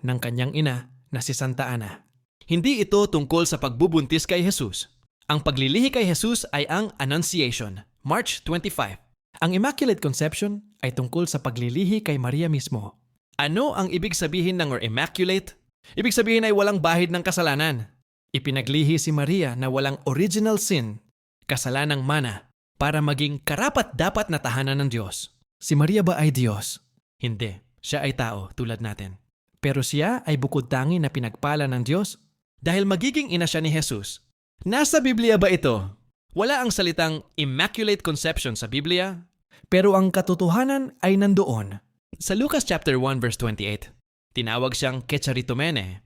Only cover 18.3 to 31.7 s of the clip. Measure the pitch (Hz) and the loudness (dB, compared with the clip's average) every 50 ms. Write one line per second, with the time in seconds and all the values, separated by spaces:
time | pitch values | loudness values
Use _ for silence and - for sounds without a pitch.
18.3 | - 131 - 143 131 135 123 135 139 156 147 143 165 151 - 160 151 147 143 147 | -6 -4 -2 -2 -2 -2 -2 0 2 2 4 4 2 2 0 0 0 0 0 0
19.3 | 185 196 165 127 120 127 131 131 127 135 135 139 139 - - 143 127 143 196 202 | 0 0 0 -2 -2 -2 -2 -2 0 0 0 -2 -2 -4 -4 -2 0 0 0 0
20.3 | 165 214 214 220 214 202 - - 190 143 117 110 104 - _ _ _ _ _ _ | 0 0 2 2 2 0 0 0 0 -2 -2 -4 -8 -12 _ _ _ _ _ _
21.3 | _ _ _ - 139 127 - 127 127 139 147 151 143 139 131 139 147 151 131 120 | _ _ _ -6 -4 -4 -2 -2 -2 -2 0 -2 -2 -2 0 0 0 0 0 -2
22.3 | 101 95 - _ _ _ _ _ _ - 139 147 156 156 151 147 147 131 151 143 | -6 -8 -14 _ _ _ _ _ _ -2 -2 0 2 2 2 2 0 0 0 -2
23.3 | 147 135 - - 143 170 240 285 285 269 214 - - 120 160 196 202 214 208 - | -2 -4 -6 -4 -2 0 0 0 0 0 -2 -2 -2 -2 0 0 0 -2 -2 -2
24.3 | 160 143 - 123 113 131 135 135 135 143 139 135 120 113 101 92 - - - - | -4 -4 -2 -2 -2 -2 -2 0 0 0 0 -2 -2 -4 -6 -6 -8 -10 -12 -14
25.3 | _ _ _ _ _ - - - 151 143 151 160 208 214 180 180 170 - 156 156 | _ _ _ _ _ -8 -2 2 2 4 4 4 4 4 4 4 4 4 4 2
26.3 | 127 131 127 113 104 101 - - - - _ _ _ _ _ _ _ - 127 120 | 4 4 2 2 0 -2 -6 -8 -10 -12 _ _ _ _ _ _ _ -8 -6 -6
27.3 | 110 101 117 104 92 95 _ _ _ _ - - 147 139 143 139 127 - 123 113 | -6 -4 -6 -8 -8 -12 _ _ _ _ -8 -4 -4 -2 -2 -2 -2 -2 -4 -4
28.3 | 110 101 95 101 - - 123 117 113 107 113 107 104 - 101 92 95 - _ _ | -4 -8 -10 -10 -8 -8 -6 -6 -6 -6 -6 -8 -8 -8 -12 -14 -14 -16 _ _
29.3 | _ _ _ _ _ _ - 139 135 139 123 - - 143 156 202 247 254 - 160 | _ _ _ _ _ _ -2 0 0 0 0 0 0 0 2 2 0 -2 -2 -2
30.3 | 151 135 131 139 - 143 120 - 139 127 131 151 180 175 151 135 - 131 123 110 | -2 0 0 0 -2 -2 -2 0 -2 0 2 2 2 2 0 0 -2 -4 -4 -6
31.3 | - - - 143 147 151 143 131 | -6 -6 -4 -2 -2 0 0 0